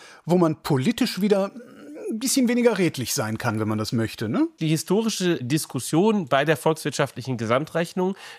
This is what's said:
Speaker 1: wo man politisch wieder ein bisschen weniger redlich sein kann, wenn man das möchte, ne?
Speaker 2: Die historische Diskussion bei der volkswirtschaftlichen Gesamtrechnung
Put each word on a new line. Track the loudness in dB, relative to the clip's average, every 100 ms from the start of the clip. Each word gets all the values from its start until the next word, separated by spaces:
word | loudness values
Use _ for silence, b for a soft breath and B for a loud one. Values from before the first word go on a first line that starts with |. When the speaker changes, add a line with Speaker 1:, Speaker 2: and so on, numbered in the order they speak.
| B B 0
Speaker 1:
wo | 4
man | 4 2
politisch | 0 2 2 0 -2 0
wieder | 2 2 0 -8 -20 -20 -18 -10 -6
ein | -4
bisschen | 0 2 2
weniger | 4 4 4
redlich | 2 0 -4
sein | -4 -4 -2
kann, | -2 -2
wenn | 0
man | -2
das | -2
möchte, | -2 -2 -4 -4
ne? | 0 -2 -2
Speaker 2:
Die | -2
historische | 0 0 0 0 0 0 -2
Diskussion | 0 -2 -2 -6 0 2 4 2 2
bei | 2
der | 2 2
volkswirtschaftlichen | 0 0 -2 -2 -2 -4 -6 -4
Gesamtrechnung | 0 0 0 -4 -4 -2 -4 -4 B